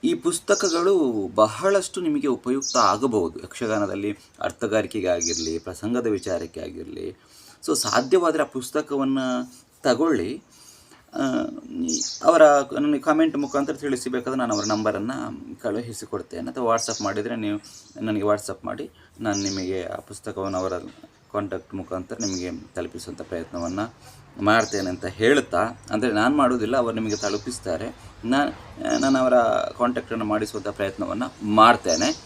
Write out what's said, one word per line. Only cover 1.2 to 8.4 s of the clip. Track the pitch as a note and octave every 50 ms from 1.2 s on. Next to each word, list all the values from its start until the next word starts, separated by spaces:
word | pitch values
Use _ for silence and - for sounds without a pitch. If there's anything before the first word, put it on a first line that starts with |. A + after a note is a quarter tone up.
| G2 F2+ G2
ಬಹಳಷ್ಟು | G#2 G#2+ G#2+ G#2+ - F3 F#3+ G3 G3 F#3 - - F#3+
ನಿಮಗೆ | F3+ D#3+ D3+ C#3+ C#3 C#3+
ಉಪಯುಕ್ತ | B2 - - B2 B2+ C#3 C3+ - - B2+
ಆಗಬಹುದು. | A2+ G2 F#2 G#2+ B2 C3+ A#2 G#2+ F2 D#2+ D#2+ -
ಯಕ್ಷಗಾನದಲ್ಲಿ | - - - - B2 A2 A2 G#2+ G#2 F#2+ F#2+ G2 G2+ G#2+ G2+ - - _ _ -
ಅರ್ಥಗಾರಿಕೆಗಾಗಿರ್ಲಿ, | - - - _ - G#2+ G#2 A2 G2+ F#2+ - A2 F#2 F#2 F2+ F2 E2 E2 E2+ E2 E2 D#2+ D#2+ E2
ಪ್ರಸಂಗದ | - F2+ F2 - - G#2+ A#2+ B2 A#2 A#2
ವಿಚಾರಕ್ಕೆ | G#2 F#2+ - G2+ F#2 D#2 E2+ E2 - D#2+
ಆಗಿರ್ಲಿ. | D#2+ - F2 E2 E2 - - E2 E2 F2 F2+ _ _ _ - - - - - _ -
So | - D#3
ಸಾಧ್ಯವಾದ್ರೆ | C3 - - G2+ A2+ B2+ C3 - F#3+ F3 E3 D#3 D#3+